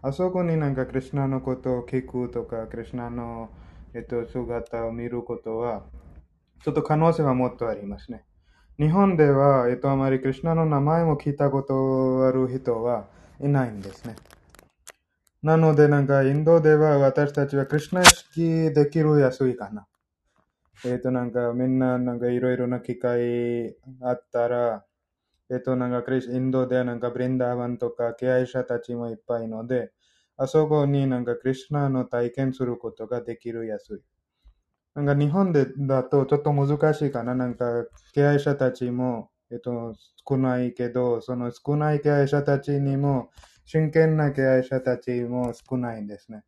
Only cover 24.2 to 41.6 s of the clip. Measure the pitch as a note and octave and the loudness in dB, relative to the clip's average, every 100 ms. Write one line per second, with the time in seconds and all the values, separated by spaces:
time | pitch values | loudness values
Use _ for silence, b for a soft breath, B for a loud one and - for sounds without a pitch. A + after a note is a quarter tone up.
24.2 | _ A#2+ A#2+ B2 A#2+ G#2+ _ _ _ _ | _ -2 0 0 0 -2 _ _ _ _
25.2 | _ _ _ B2+ B2+ B2+ B2 B2 A#2+ C3 | _ _ _ -6 -2 -2 0 -2 -2 -2
26.2 | A#2 B2+ C3 C3 B2+ B2+ B2 A#2+ A#2+ A#2+ | -2 -4 0 0 2 0 0 -4 -6 -4
27.2 | B2+ C3 B2 B2 A#2+ A#2+ A#2+ - A#2 A#2 | -2 0 0 -2 -4 -4 -6 -4 -6 -2
28.2 | B2+ B2+ B2+ C3 B2 A#2+ - A#2+ A#2+ A2 | 0 2 0 -4 -4 -6 -6 -8 -8 -10
29.2 | - A#2+ A2+ A2 A#2 B2+ G#2+ _ _ _ | -6 -6 -4 -8 -4 -4 -4 _ _ _
30.2 | _ - C3 D#3+ D3+ D3+ C#3+ C#3 C3+ B2 | _ -6 0 2 4 2 2 2 0 -2
31.2 | A#2+ A#2+ B2+ C3 - D3 C#3 C3 B2 A#2+ | -2 -4 -2 -4 -4 -2 0 0 -2 -2
32.2 | A#2+ A#2+ C3+ B2+ B2 A#2+ A2+ A#2 A2 A#2+ | -2 -2 -4 -2 -4 -4 -8 -10 -6 -6
33.2 | A#2 A#2 A#2 A#2 A2+ G#2 _ G2+ _ _ | -6 -10 -10 -8 -8 -8 _ -16 _ _
34.2 | _ _ - _ _ _ _ - C#3+ C#3+ | _ _ -20 _ _ _ _ -4 0 2
35.2 | D3 F3 G3 D3+ C3 C#3 C#3 C3+ B2+ C#3+ | 2 2 2 2 0 -2 0 0 2 2
36.2 | C#3 C#3+ D3+ C#3+ C#3 D3 D#3 D3 C#3+ B2+ | 4 0 2 0 2 2 2 2 -2 -4
37.2 | A#2 B2+ B2+ A#2+ A#2+ A#2+ A#2 - _ - | -4 -4 -4 -2 -2 -2 -6 -14 _ 2
38.2 | C#3+ C#3+ C#3+ C#3 B2+ B2+ B2 B2 B2+ A#2 | 4 4 0 0 0 -2 -6 -2 -4 -4
39.2 | A2 _ _ A#2+ B2 A#2+ A#2 G#2+ _ _ | -10 _ _ -12 -8 -6 -8 -14 _ _
40.2 | - C3 C3 B2+ B2 A#2+ B2 B2 B2 A#2 | -4 0 0 0 -2 -4 -4 0 0 -2
41.2 | A2+ B2 A#2+ A#2 | -4 -6 -6 -8